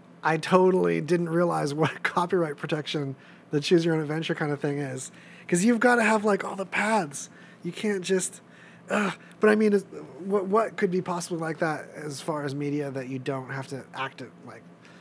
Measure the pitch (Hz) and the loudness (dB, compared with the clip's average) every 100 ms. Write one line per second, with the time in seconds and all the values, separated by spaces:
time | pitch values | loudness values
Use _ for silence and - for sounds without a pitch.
0 | - - 156 160 156 185 185 185 175 170 | -20 -6 0 0 4 6 6 4 4 2
1 | 151 175 170 165 175 160 151 143 156 - | 2 0 0 2 2 2 -2 0 0 0
2 | - - 175 190 160 147 151 156 147 156 | -4 0 2 2 0 -2 -4 -4 -2 -4
3 | 139 131 - - - 151 143 180 165 160 | -4 -8 -14 -20 -4 -2 4 4 6 2
4 | 147 156 160 165 156 143 147 143 143 131 | 0 -2 -2 -2 -2 -2 -2 -2 -4 -8
5 | - - - - - 175 208 233 247 240 | -10 -14 -20 -20 -2 2 4 4 4 4
6 | 220 220 208 196 - 196 185 - 202 220 | 4 2 4 0 0 -8 -6 -2 0 0
7 | 160 143 - - - - 175 165 220 196 | 0 -6 -14 -18 -20 -12 -10 -4 -2 -2
8 | 175 190 175 - - - - - - 208 | 0 0 -2 -8 -20 -20 -20 -18 -4 -2
9 | 202 170 - - 214 214 220 202 - - | -2 -4 -12 2 4 6 4 2 0 -12
10 | 156 - 190 202 190 208 214 - 208 180 | -16 -12 -2 -2 2 2 0 0 -2 0
11 | 180 175 170 170 165 160 165 147 - - | -2 -4 -4 -6 -6 -2 -2 -2 -8 -12
12 | 151 139 - 151 143 135 143 147 139 131 | -10 -8 -6 -4 -4 -4 -4 -4 -4 -6
13 | 127 131 131 135 127 135 131 135 127 - | -6 -6 -6 -6 -6 -8 -8 -10 -12 -10
14 | 131 - 120 - - - - - - - | -10 -10 -18 -18 -20 -20 -20 -20 -20 -20